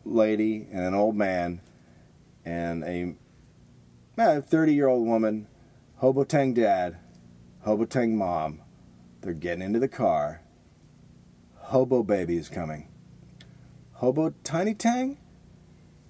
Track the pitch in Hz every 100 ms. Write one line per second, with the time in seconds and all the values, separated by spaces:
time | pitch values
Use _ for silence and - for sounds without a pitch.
0 | - 113 107 107 110 107 104 95 90 98
1 | 110 104 98 90 87 87 - - _ -
2 | - - - - 82 85 85 85 82 87
3 | 90 76 _ _ - - - - - -
4 | _ - 220 147 - 160 156 147 135 123
5 | 113 113 110 107 104 - - - _ -
6 | 131 135 135 151 135 120 107 95 90 87
7 | - - - - - - 107 107 113 131
8 | 113 110 92 82 78 78 - - - -
9 | - - 98 80 85 87 95 113 131 -
10 | 104 80 76 82 - _ _ _ - -
11 | - - - - - - - 131 127 127
12 | 101 101 85 85 76 95 80 76 - -
13 | - - - - - - - - - -
14 | 127 135 160 - - 165 202 214 226 247
15 | 262 285 - - - - - - - -